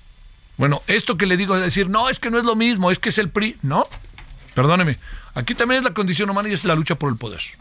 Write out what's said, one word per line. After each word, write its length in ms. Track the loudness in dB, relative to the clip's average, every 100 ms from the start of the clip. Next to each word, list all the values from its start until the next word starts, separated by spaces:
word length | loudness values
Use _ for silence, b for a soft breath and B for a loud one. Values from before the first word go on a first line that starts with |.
| -20 -20 -20 -20 -14 -2
Bueno, 240 | 0 0 0
esto 300 | 0 0 0
que 100 | 2
le 100 | 2
digo 180 | 2 0
es 60 |
decir, 280 | 0 0 0
"No, 200 | 0 0
es 100 | -2
que 120 | -2
no 80 | 0
es 40 |
lo 120 | 2 2
mismo, 360 | 2 2 2
es 60 | 2
que 120 | 0
es 100 | 0
el 100 | 0
pri", 280 | 0 -2 -2
no, 260 | -2 0 -2 -4 -18 -20 -20 -20 -8 0
perdóneme, 420 | 4 4 2 -2 B B B B
aquí 180 | -4
también 260 | 0 2 2
es 60 | 2
la 80 |
condición 360 | 0 -2 0 -2
humana 180 | -2 -2
y 40 |
es 120 | -2 0
la 80 |
lucha 220 | 0 0 -2
por 160 | -2
el 60 | -4
poder. 240 | -6 -10 -12 -16